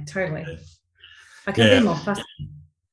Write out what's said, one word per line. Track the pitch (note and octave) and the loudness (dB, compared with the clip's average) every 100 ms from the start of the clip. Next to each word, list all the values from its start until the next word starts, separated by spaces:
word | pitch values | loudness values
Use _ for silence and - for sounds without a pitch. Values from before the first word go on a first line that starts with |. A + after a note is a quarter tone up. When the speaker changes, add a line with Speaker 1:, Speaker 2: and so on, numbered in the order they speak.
| - | -10
Speaker 1:
totally. | F#3+ F3 D#3 - | -8 -6 -8 -10
Speaker 2:
Yeah. | - - _ _ _ - - - - - | -16 -20 _ _ _ -20 -20 -20 -14 -6
Speaker 1:
I | |
can | G3 A3 | 4 6
Speaker 2:
Yeah. | C4 | 6
Speaker 1:
be | A3 | 4
more | D3+ | 0
fussy. | - G3+ - - - - - _ _ | -4 -6 -8 -16 -16 -18 -20 _ _